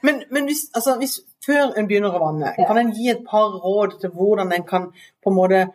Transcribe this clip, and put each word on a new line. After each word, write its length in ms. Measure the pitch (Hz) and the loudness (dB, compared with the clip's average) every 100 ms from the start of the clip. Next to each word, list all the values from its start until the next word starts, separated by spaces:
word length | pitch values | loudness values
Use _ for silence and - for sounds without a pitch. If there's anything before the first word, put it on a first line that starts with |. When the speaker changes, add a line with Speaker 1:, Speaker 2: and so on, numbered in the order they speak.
Speaker 1:
Men, 120 | 269 285 - | 0 -2 -4
men 140 | 269 285 | -4 -4
hvis, 180 | 294 - | -6 -6
altså, 220 | 233 226 254 | -4 -2 -2
hvis, 220 | 269 - _ _ - | -4 -8 _ _ -2
før 300 | 285 277 - | 0 2 0
en 80 | 208 | 0
begynner 220 | 202 208 | 0 0
å 100 | 175 | -2
vanne, 340 | 156 156 139 - | -2 -2 -4 0
Speaker 2:
Ja. 80 | 180 | 2
Speaker 1:
kan 120 | 220 | 2
en 120 | 240 | 0
gi 180 | 214 247 | -2 -2
et 100 | 240 | -2
par 280 | - 214 214 190 | 0 0 2 0
råd 380 | 175 202 202 - | -2 0 0 -2
til 80 | 185 | -10
hvordan 420 | 170 196 208 185 | -2 2 2 0
en 120 | 175 | -2
kan 240 | 170 185 180 - - _ | -2 -4 -4 -14 -20 _
på 60 | - | 0
en 60 | 190 | 2
måte 240 | 185 190 185 | 4 4 2